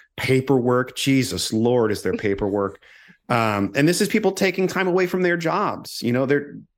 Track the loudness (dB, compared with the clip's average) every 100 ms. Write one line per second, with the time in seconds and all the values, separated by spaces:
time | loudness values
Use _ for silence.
0 | _ -6 0 2 2 2 2 2 0 -4
1 | 0 2 0 -4 -2 0 2 2 2 0
2 | -4 -2 -2 -2 -2 -2 -2 -6 -20 -20
3 | -20 -12 -2 0 2 0 0 2 2 2
4 | 2 2 0 0 0 0 -2 0 0 0
5 | 0 0 0 0 0 -2 -2 -4 -10 -6
6 | -2 0 2 0 -2 -16 -20